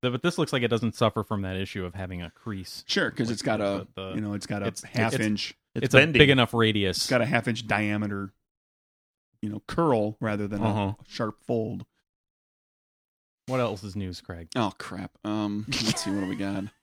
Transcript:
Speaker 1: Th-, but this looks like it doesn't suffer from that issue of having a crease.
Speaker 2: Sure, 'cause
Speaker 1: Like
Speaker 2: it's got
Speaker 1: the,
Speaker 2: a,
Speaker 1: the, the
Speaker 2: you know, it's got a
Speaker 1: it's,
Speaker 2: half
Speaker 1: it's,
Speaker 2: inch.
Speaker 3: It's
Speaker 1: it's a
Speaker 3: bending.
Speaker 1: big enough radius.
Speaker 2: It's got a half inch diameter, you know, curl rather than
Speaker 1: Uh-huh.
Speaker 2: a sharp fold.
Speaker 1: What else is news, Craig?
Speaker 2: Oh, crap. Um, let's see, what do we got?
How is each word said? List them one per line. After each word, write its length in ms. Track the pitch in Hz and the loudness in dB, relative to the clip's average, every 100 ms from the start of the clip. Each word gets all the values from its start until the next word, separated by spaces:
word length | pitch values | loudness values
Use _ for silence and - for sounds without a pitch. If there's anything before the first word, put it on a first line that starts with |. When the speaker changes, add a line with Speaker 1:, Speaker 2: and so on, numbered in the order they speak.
Speaker 1:
Th-, 100 | 127 | 0
but 80 | 123 | 0
this 160 | 175 170 | -2 0
looks 160 | 156 | 0
like 100 | 135 | 2
it 60 | 120 | 2
doesn't 260 | 117 113 | 2 0
suffer 280 | - 113 107 | 2 2 2
from 160 | 104 104 | -4 -2
that 140 | 95 95 | -2 -2
issue 260 | 95 104 92 | -4 -4 -6
of 80 | |
having 260 | 90 92 92 | -6 -8 -6
a 100 | 85 | -8
crease. 540 | _ - 98 90 - - | _ -10 -8 -8 -14 -4
Speaker 2:
Sure, 240 | - 143 | 0 0
'cause 180 | - 117 | 0 -2
Speaker 1:
Like 40 | |
Speaker 2:
it's 80 | 113 | 0
got 180 | - 110 | 0 0
Speaker 1:
the, 40 | |
Speaker 2:
a, 140 | 101 98 | 0 -2
Speaker 1:
the, 80 | 95 - 95 | -6 -10 -8
the 40 | 95 | -4
Speaker 2:
you 40 | |
know, 140 | 104 | -4
it's 100 | 101 | -4
got 180 | - 104 | -4 -4
a 40 | 101 | -4
Speaker 1:
it's, 160 | - | -6
Speaker 2:
half 320 | - 123 113 | -6 0 0
Speaker 1:
it's, 100 | 117 | 2
Speaker 2:
inch. 300 | 107 104 - - _ | 0 0 -4 -10 _
Speaker 3:
It's 120 | - 135 | -4 6
Speaker 1:
it's 80 | |
a 20 | 131 | 6
Speaker 3:
bending. 220 | 151 151 | 6 8
Speaker 1:
big 80 | 147 | 8
enough 240 | 135 117 | 8 4
radius. 460 | 120 110 104 98 87 | 4 4 4 2 0
Speaker 2:
It's 100 | - | 2
got 140 | 123 | 2
a 20 | |
half 240 | 120 123 113 | 2 2 0
inch 180 | 117 113 | -4 0
diameter, 680 | 107 107 104 107 101 98 _ _ _ _ _ _ _ _ _ _ _ | 0 0 0 -2 -4 -8 _ _ _ _ _ _ _ _ _ _ _
you 80 | 107 | -8
know, 140 | 104 - | -8 -6
curl 520 | - 165 120 104 107 | 2 4 4 2 -2
rather 260 | 113 104 104 | -2 -2 -2
than 160 | 101 | 0
Speaker 1:
Uh-huh. 180 | 110 104 | 0 2
Speaker 2:
a 160 | 98 101 - | 0 -4 -10
sharp 300 | - 110 - - | -6 -6 -6 -4
fold. 400 | 120 110 - - _ _ _ _ _ _ _ _ _ _ _ _ _ _ _ - | -2 -2 -6 -12 _ _ _ _ _ _ _ _ _ _ _ _ _ _ _ -4
Speaker 1:
What 140 | 131 | -2
else 220 | 120 101 | 0 -2
is 140 | 101 95 | -6 -6
news, 240 | 95 90 | -6 -8
Craig? 280 | - 87 82 - | -12 -14 -8 -2
Speaker 2:
Oh, 160 | 107 - | -2 -2
crap. 360 | - 95 92 _ | -12 -10 -10 _
Um, 400 | 104 107 104 104 107 - 110 | -6 -2 -2 -4 -4 -2 -2
let's 180 | 107 | -2
see, 60 | - | -2
what 100 | 101 | -2
do 80 | 95 | -2
we 80 | - | -4
got? 280 | 98 98 101 _ | -4 -4 -8 _